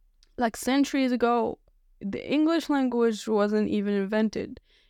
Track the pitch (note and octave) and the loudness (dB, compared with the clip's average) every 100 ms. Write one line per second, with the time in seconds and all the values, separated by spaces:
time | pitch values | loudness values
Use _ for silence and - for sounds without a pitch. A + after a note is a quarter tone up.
0 | _ _ _ - A3 - B3 C#4 C#4 C#4+ | _ _ _ -4 -2 -2 0 2 2 2
1 | B3+ A#3+ A#3 A#3+ A3+ - _ _ _ - | 0 2 2 2 -2 -6 _ _ _ -12
2 | G3 - - C#4+ D#4 E4 - C#4+ C4 A#3+ | -10 -8 -2 2 2 2 0 0 0 2
3 | A#3 G#3+ - G#3+ G#3 G#3+ G#3 G#3 G3+ G3+ | 0 0 0 0 2 2 0 0 0 -2
4 | G3 G#3+ A3 A3 - B3+ _ _ | 0 0 0 -2 -10 -12 _ _